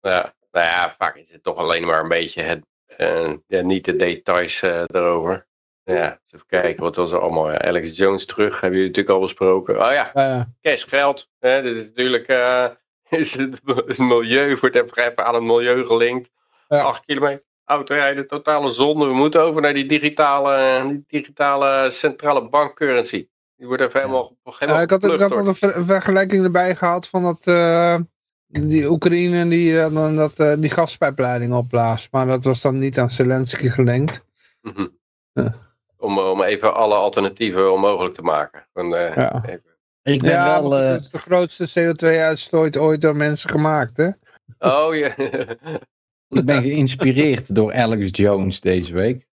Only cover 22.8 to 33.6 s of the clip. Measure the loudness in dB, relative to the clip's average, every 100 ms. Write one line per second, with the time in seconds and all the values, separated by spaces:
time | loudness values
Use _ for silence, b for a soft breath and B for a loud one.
22.8 | 0 0 0 -6 -10 _ _ _ -8 -2
23.8 | 0 0 0 -2 -4 _ -20 -8 0 2
24.8 | 2 2 2 2 2 2 0 2 0 0
25.8 | 0 0 2 2 2 2 2 2 0 0
26.8 | 0 -2 -2 -2 -2 -2 0 2 4 2
27.8 | 2 0 -2 _ _ _ _ -6 0 0
28.8 | 2 2 2 2 2 2 2 2 4 2
29.8 | 2 0 0 2 0 2 2 2 0 0
30.8 | -2 0 -4 0 -2 -2 -2 -2 -2 0
31.8 | 0 -2 -4 -2 0 0 0 0 0 0
32.8 | -2 0 -2 0 0 0 -2 -2